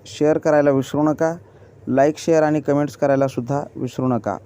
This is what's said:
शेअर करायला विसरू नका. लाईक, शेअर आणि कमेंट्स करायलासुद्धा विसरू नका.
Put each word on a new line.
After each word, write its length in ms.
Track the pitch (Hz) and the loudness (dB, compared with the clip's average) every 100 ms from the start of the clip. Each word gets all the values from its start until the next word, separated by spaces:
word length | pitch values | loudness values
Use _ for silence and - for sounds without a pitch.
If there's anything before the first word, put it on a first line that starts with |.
| - | -14
शेअर 320 | - 147 156 | -2 0 2
करायला 320 | 160 151 143 | 2 2 4
विसरू 320 | 135 131 143 | 2 0 -2
नका. 340 | 151 147 160 170 - - - - - | -2 0 -2 -4 -12 -20 -20 -14 -4
लाईक, 300 | 131 143 151 | 2 2 0
शेअर 240 | - 160 | 0 2
आणि 180 | 151 151 | 2 0
कमेंट्स 360 | 143 143 147 - | 0 0 -2 -2
करायलासुद्धा 640 | 143 135 135 - 120 143 - - | 0 2 0 -2 -4 -4 -6 -8
विसरू 300 | 127 - 127 | -8 -4 -2
नका. 300 | 120 104 90 | -2 -4 -6